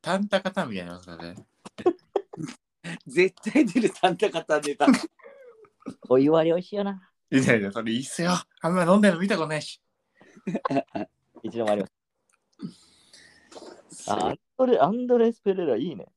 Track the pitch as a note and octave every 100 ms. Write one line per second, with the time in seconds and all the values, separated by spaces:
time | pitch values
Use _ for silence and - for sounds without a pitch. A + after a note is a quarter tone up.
0 | D#3+ F#3+ G#3 F#3+ F#3+ G3 D3+ F#2+ F2 F2
1 | F2+ E2 E2+ F#2 - _ - - F4+ F4
2 | _ - - - D#4 - _ _ E3+ E3+
3 | - B2+ F#3+ _ G#3+ C#4+ A#3+ B3 G3+ -
4 | F#3 F3+ G3+ E3 - D3+ D3 C#3+ D3 A#3+
5 | E4 _ - - B4 A4 A4 _ - -
6 | - B2+ C#3+ D#3+ D#3+ E3+ F3+ G3+ G3 F#3+
7 | _ _ _ C3+ C3 A#2 G2 A2+ A2+ A2+
8 | C#3+ - E3+ F3 - _ E3 F#3 E3+ G3+
9 | G3+ E3 G3 F#3+ D3+ D3+ - - _ _
10 | _ _ _ - - E3+ - C#3 - G#2+
11 | G#2+ _ _ - A2 A2+ A2 G#2 F#2+ _
12 | _ _ _ _ _ _ - - _ _
13 | _ - - _ _ - - - _ -
14 | - G2+ F#2 - _ - B3+ A#3+ D3 A#3
15 | B3 A#3+ A#3 A#3 G3+ F#3 E3 A2 E3 A2+
16 | -